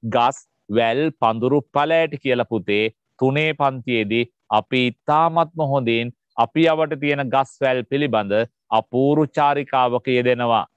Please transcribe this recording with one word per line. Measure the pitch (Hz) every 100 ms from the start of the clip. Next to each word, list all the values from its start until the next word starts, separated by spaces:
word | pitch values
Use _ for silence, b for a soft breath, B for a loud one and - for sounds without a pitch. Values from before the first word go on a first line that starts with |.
ගස්, | 113 120 120 139 _ _ _
වැල්, | 107 117 123 156
පඳුරු, | - 113 113 120 143 -
පැල | 143 151
ඇති | 165 165 151
කියලා | 135 123 117
පුතේ | 113 92 104 110 - _
තුනේ | _ 131 139 156
පන්තියේදී | 147 139 131 117 117 107 113 123 _ _
අපි | 107 - 131
ඉතාමත්ම | 123 - - 151 165 165 165 165
හොඳින් | 147 139 117 117 120 - _
අපි | - 117 151 165
අවට | 156 156 147
තියෙන | 147 143
ගස් | 135 135 135 -
වැල් | 135 127
පිළිබඳ | 117 139 147 113 101 104 113 _ _
අපූරු | 113 - 123 135 147 147
චාරිකාවක | - 143 143 139 131 127 120 -
යෙදෙනවා. | 123 123 120 120 113 -